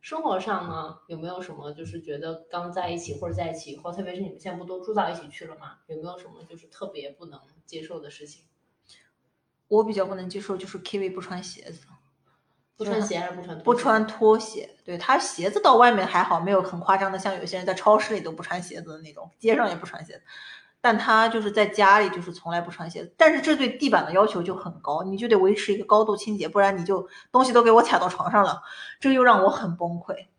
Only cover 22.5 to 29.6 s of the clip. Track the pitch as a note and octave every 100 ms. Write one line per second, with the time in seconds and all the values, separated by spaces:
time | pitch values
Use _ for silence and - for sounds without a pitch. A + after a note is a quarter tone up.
22.5 | E3+ F3 F3 E3+ - - _ D#4+ D#4 D4+
23.5 | D4 B3+ - C#4 G3+ D3+ F3 G#3 G3 F3
24.5 | F#3 F#3 - - D3+ F#3 G3 A#3 G#3+ F#3+
25.5 | G#3 - G3+ G#3 G#3+ A3 G3+ - G#3 F3
26.5 | G3+ G3 F#3+ F3 F#3+ F3+ - _ B3 B3+
27.5 | A#3 A#3 A3 A#3 - F3+ - F#3+ G#3+ F#3+
28.5 | C3+ - - - - C4+ C4 B3 G#3 F#3+
29.5 | -